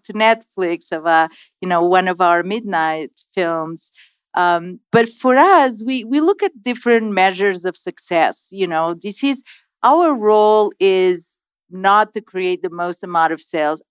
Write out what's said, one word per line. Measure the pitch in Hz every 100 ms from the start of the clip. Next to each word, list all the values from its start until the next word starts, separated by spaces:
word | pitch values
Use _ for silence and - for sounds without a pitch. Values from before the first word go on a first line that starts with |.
to | -
Netflix | 208 220 226 _ - 180 170 -
of | 165
a, | 165 160 160 - _ _
you | 185
know, | 175
one | 175 185 185
of | 180
our | 175 175
midnight | 175 226 214 170 160 160 151 _ _
films. | - 170 165 160 165 - _ _ _ _
Um, | 175 175 170 175 180 _
but | 233 233
for | - 254 254
us, | 349 359 262 214
we, | 226 262
we | 220 285
look | 320 403
at | 403 240
different | 247 247 240 233 220
measures | 190 190 185 202 185 180
of | -
success. | - - - 170 143 - -
You | 196 180
know, | 160 165
this | 170 202 196
is, | 277 269 - - _ _
our | 240 311 339
role | 254 214 214 214 214 208 -
is | 190 190 185 175 - - _ _ _
not | 185 190 208 214
to | 214
create | - 185 185 180
the | 180
most | 170 175 170
amount | 185 175 160
of | 156
sales. | - 160 151 156 _